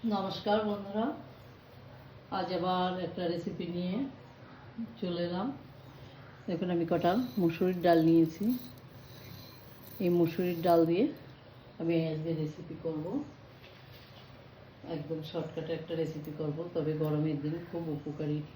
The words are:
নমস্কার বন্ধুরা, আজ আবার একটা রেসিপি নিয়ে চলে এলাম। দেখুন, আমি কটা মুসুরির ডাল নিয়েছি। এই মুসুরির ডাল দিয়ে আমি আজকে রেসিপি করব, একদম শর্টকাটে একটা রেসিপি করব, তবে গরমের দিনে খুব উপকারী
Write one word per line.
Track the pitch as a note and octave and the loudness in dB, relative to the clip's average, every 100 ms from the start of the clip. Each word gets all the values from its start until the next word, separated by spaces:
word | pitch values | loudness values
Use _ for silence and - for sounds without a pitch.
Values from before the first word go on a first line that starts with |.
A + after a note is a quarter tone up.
| A#3 | 0
নমস্কার | G3+ F#3+ - G#3 G#3+ G#3+ | 0 0 -2 2 4 4
বন্ধুরা, | G#3 G3+ G#3 B3 D#4 - - - - - - - - - - - F#3+ | -2 -2 -2 -2 -2 -12 -18 -20 -20 -20 -20 -20 -20 -20 -20 -6 -4
আজ | F3+ F#3 | -2 0
আবার | F3+ F3+ F#3 F3+ E3+ | 2 2 2 0 -4
একটা | - F3 | -2 -2
রেসিপি | E3+ - - F3 F3 | 0 -4 -4 -4 -2
নিয়ে | F3+ G3+ C#4 - - - - - - - A3+ - | -2 -2 -2 -6 -18 -20 -20 -18 -16 -10 -10 -4
চলে | F#3 E3+ F3 | -4 -2 -2
এলাম। | F3+ A3+ - - - - - - - - - - | -2 -2 -6 -14 -18 -18 -18 -18 -18 -18 -14 -4
দেখুন, | E3+ F3+ F3 | -2 0 2
আমি | E3 | 2
কটা | E3+ F3 G3 B3 - | 4 4 4 0 2
মুসুরির | E3+ E3 F#3 F#3 F3 | 2 4 2 4 6
ডাল | E3 D#3+ | 8 8
নিয়েছি। | E3 D#3+ - G#3 B3 - - - - - - - - - - - - - - | 8 6 2 0 0 -4 -16 -18 -20 -18 -18 -16 -16 -16 -18 -18 -18 -16 0
এই | F3+ F3 | 4 6
মুসুরির | E3 - F3+ E3+ E3+ | 4 4 0 2 6
ডাল | E3+ E3 | 6 6
দিয়ে | E3+ D4 - - - - - - - | 4 2 0 -14 -20 -20 -20 -20 -4
আমি | E3 E3 D#3+ | 2 2 2
আজকে | D#3 E3 D#3+ | -2 -2 -2
রেসিপি | D3+ - - D#3 | -2 -6 -12 -8
করব, | E3 D#3 D#3+ B3+ D4 - - - - - - - - - - - - - - - - D#3+ | -6 -4 -4 -4 -6 -14 -20 -20 -20 -20 -20 -20 -20 -20 -20 -20 -20 -20 -20 -18 -10 -8
একদম | C#3+ D#3 - | -4 -6 -4
শর্টকাটে | E3 D3+ - D#3 D#3 | -6 -4 -6 -4 -6
একটা | - E3 | -4 -2
রেসিপি | D#3 D3+ D3 D3+ | -2 -2 -8 -4
করব, | D3+ D3+ F3 E3 | -4 -4 -4 -2
তবে | D3+ D3+ | 0 0
গরমের | D#3 D3+ D#3 C#3+ | 2 2 2 0
দিনে | D3+ E3 - | -2 -4 -6
খুব | E3+ E3 C#3+ | -6 -4 -4
উপকারী | D3+ D3 D3+ D3+ D3+ | -6 -4 -2 -2 -4